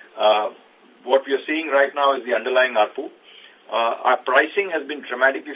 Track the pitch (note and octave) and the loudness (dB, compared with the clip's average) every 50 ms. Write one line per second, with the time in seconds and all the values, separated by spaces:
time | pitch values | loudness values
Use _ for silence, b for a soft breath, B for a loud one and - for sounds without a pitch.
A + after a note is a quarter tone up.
0 | B B B A2 G#2+ G#2+ G#2+ G#2+ - - - - _ _ _ _ _ _ _ _ | B B B 0 2 4 4 2 0 -4 -6 -12 _ _ _ _ _ _ _ _
1 | - B2 C3 C3+ - C#3 C3+ C3 - - D#3 D#3 D#3+ D3 C#3 C#3 C#3 C#3 C#3+ D3 | -2 0 0 2 2 0 -4 -4 -2 -2 -4 -4 -2 0 2 2 2 2 0 0
2 | C#3+ C#3 C3+ C3 A2+ B2 A#2+ A2+ A#2 B2+ B2+ B2+ B2+ B2+ A#2+ G#2+ G#2 G#2 - - | 2 2 2 0 -2 -2 -2 -2 -2 0 2 2 2 2 2 2 0 0 -2 -6
3 | - - - _ B B B B B B B B B - G#2+ A2+ A2+ A2+ G#2+ - | -12 -12 -14 _ B B B B B B B B B -6 -4 -2 -2 -2 -2 -2
4 | - B2+ B2+ - - C3 B2+ C#3 D#3 D#3 - G3+ G3 F#3 E3+ D3+ C3+ C#3 D3 C#3 | 0 0 0 0 0 0 2 2 2 2 0 -4 -4 -2 -4 -6 -6 -6 -10 -10
5 | A#2 - B2 B2 C3 C3+ C3+ C3 - D3 C#3 | -10 -10 -2 0 2 2 0 0 -6 -12 -12